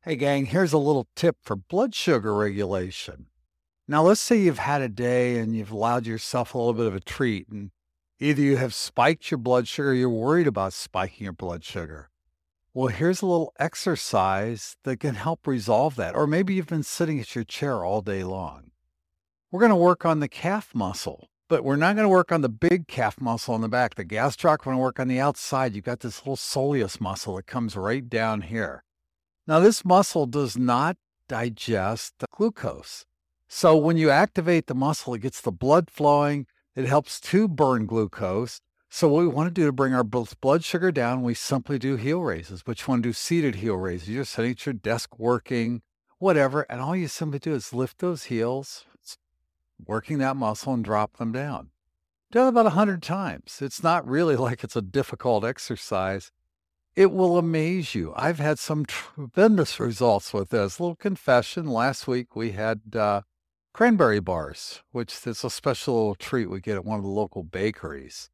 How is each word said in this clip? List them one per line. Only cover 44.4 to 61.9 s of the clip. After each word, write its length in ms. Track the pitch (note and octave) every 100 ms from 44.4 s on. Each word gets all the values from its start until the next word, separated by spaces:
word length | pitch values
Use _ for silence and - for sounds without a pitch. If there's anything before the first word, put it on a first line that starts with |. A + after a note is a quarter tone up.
| A#2
at 140 | A#2+ -
your 80 |
desk 460 | A#2 G#2+ A2+ - -
working, 640 | A2+ B2 - B2 A2+ A#2+ _ _ _ _
whatever, 480 | F#3+ D#3 C3+ C#3+ C#3+
and 140 | A#2+
all 140 | C3+ F#3
you 120 | D#3+
simply 300 | - D#3+ C#3
do 160 | D#3+
is 180 | C#3+ -
lift 260 | B2 B2+ -
those 260 | F3+ E3 -
heels, 600 | A#2 A#2 C3 C#3 - _ _
s-, 140 | - - _ _ _ _ _ _
working 400 | E2 G#2+ - D3+
that 180 | C3+ C3+
muscle, 360 | A2+ G#2+ C#3
and 100 | B2+
drop 340 | G#2 G#2+ G#2+ _
them 140 | A2+
down. 380 | B2 D3 C3 - _ _ _ _ _ _
Do 140 | A#3 C4
it 20 |
about 180 | A#3 G#3+
a 60 |
hundred 320 | D#3 G#3 F3+
times. 560 | - F#3 F3+ C#2+ - -
It's 220 | C#3 -
not 240 | E3 F3 B2+
really 280 | C#3 E3+ B2+
<laughs> 20 |
like 260 | B2+ A#2+
it's 120 | B2 A#2+
a 60 |
difficult 640 | F#2+ C3+ C3 A2+ C3 A2 A2+
exercise. 840 | B2+ - A2+ - G2 F#2+ G2 - _ _ _ _ _ _ -
It 160 | F#3+
will 260 | F#3+ F#3 F3
amaze 560 | E3 D#3+ D#3+ F#3 D#3
you. 200 | G#2 D#2 -
I've 240 | D3 E3
had 180 | D3 D3+
some 280 | - D3+ D3
tremendous 960 | - - - C3 F3+ A3 G3+ D3 -
results 520 | A#2 G#2+ A#2+ G2+ -
with 160 | G#2 G2
this. 300 | A#2 G2 -
Little 160 | F3 E3
confession, 720 | G3+ F#3 - B2 A#2 - D#3
last 400 | A2+ B2+